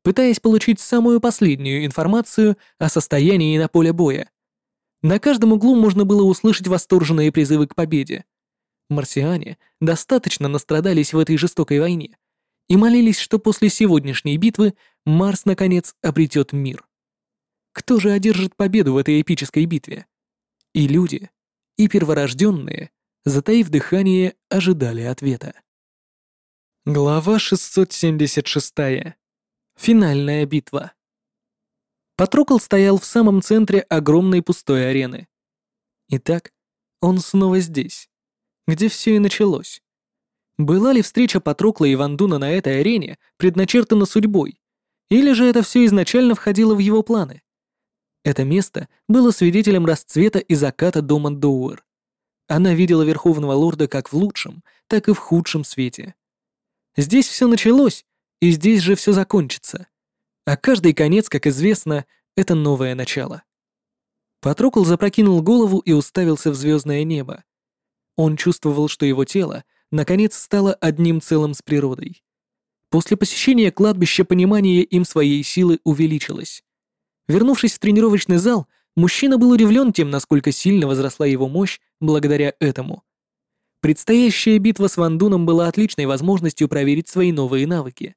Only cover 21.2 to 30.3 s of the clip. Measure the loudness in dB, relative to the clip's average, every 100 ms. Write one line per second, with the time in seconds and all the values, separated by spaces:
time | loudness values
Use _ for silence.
21.2 | -14 _ _ _ _ -2 0 2 0 0
22.2 | -2 0 0 0 -6 -14 -16 _ _ _
23.2 | -4 -2 0 0 2 -2 0 0 2 2
24.2 | 0 -6 _ -2 0 -2 -4 -6 -8 -6
25.2 | -6 -6 -10 -18 _ _ _ _ _ _
26.2 | _ _ _ _ _ _ -6 -2 0 0
27.2 | 0 -2 0 -4 -2 -2 -2 -2 -2 0
28.2 | -2 -4 -6 -6 -6 -6 -4 -6 -8 -18
29.2 | _ _ _ _ _ -6 2 2 2 0
30.2 | -2